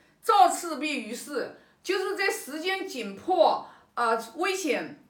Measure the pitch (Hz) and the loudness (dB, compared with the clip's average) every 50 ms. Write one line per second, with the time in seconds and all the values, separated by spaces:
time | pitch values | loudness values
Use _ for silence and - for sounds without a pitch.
0 | _ _ _ _ - - 427 403 370 311 - - - 339 311 254 302 302 285 247 | _ _ _ _ 0 4 6 8 8 6 6 2 -4 -6 -6 -4 -4 -4 -4 -4
1 | 220 208 240 - - 294 294 240 - - - - _ _ _ _ _ - 381 392 | -6 -6 -10 -10 -10 -6 -6 -6 -6 -6 -8 -16 _ _ _ _ _ -2 -2 0
2 | 381 381 - - 392 440 440 - - 254 285 320 311 370 381 381 381 381 - 254 | 0 -2 -2 0 0 0 0 -2 -6 -8 -8 -6 -4 -4 -4 -4 -4 -8 -8 -8
3 | 220 202 196 190 - 311 370 349 302 - - - - - - - _ _ _ - | -8 -8 -10 -10 -2 0 4 6 6 6 4 2 -4 -10 -18 -20 _ _ _ -2
4 | 240 226 226 226 - - - 285 359 392 370 370 370 294 220 180 160 131 294 - | 0 2 2 0 -2 -8 -6 -4 -2 -2 -2 -2 -2 -2 -2 -2 -2 -6 -12 -16
5 | - _ | -20 _